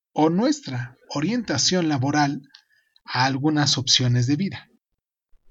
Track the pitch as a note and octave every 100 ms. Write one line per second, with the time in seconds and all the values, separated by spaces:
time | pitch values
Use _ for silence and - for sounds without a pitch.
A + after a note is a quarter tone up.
0 | _ - D#3 F3 B3+ C#4+ - B2 B2 -
1 | - C#3+ D#3 B3 G#3+ C#3 - F#3 E3 C#3+
2 | C3+ D3+ C#3+ D3 - - _ _ _ _
3 | - B2 C3 C3+ D3 D3 C#3 - A#2+ -
4 | B2+ B2 B2 D3 E3 B2 - _ _ _
5 | _ _ _ - -